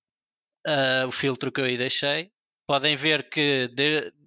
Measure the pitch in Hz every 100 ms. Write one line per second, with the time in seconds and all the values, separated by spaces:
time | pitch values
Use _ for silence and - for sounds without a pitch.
0 | _ _ _ _ _ _ - 147 135 131
1 | 131 - 139 127 135 123 131 123 127 -
2 | 143 151 185 _ _ _ - 139 143 143
3 | 151 151 - - 147 135 123 123 147 151
4 | 104 -